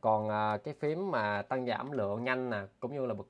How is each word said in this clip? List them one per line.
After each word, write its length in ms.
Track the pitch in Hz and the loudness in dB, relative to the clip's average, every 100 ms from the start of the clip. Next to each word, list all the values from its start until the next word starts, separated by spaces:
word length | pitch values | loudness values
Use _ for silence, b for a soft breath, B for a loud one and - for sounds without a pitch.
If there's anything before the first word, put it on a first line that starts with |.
Còn, 280 | 113 107 107 | 4 4 4
à, 280 | 107 107 104 | 2 2 0
cái 100 | 151 147 | -4 -4
phím 320 | 151 160 196 | -2 0 0
mà 300 | 135 104 101 | 0 2 0
tăng 240 | - 131 123 | 0 -2 0
giảm 260 | 113 127 | -2 -2
lượng 320 | 139 101 107 | 0 0 0
nhanh 260 | 123 127 127 | 0 0 0
nè, 120 | 107 98 _ | -2 -4 _
cũng 140 | 120 | -6
như 120 | 143 131 | -2 -2
là 80 | |
bật 120 | 104 101 | -4 -8